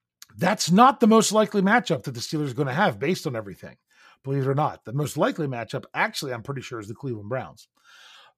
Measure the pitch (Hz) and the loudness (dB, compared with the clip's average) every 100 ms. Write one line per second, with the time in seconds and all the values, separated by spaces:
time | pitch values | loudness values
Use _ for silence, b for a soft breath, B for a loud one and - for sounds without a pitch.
0 | _ _ - 104 180 208 - 185 254 277 | _ _ -20 -4 0 0 4 6 6 6
1 | 220 226 - 214 214 202 190 233 - 139 | 6 6 6 2 2 2 2 2 2 -2
2 | - 117 - 156 143 120 143 139 196 104 | -4 -10 -6 -4 -4 -2 -2 0 0 0
3 | 139 185 156 117 101 87 85 - _ b | -2 -4 -4 -8 -8 -14 -18 -20 _ b
4 | b b 135 139 131 139 143 85 - 131 | b b -6 -2 0 2 0 -2 -8 -6
5 | 139 147 220 285 147 120 110 131 - 151 | -4 -2 -2 -2 -4 -6 -8 -8 -8 -4
6 | 214 - 143 120 107 135 - 120 101 117 | -4 -4 -8 -8 -8 -10 -10 -12 -12 -12
7 | 139 110 101 127 87 - _ _ b b | -10 -10 -8 -8 -8 -16 _ _ b b
8 | b b b | b b b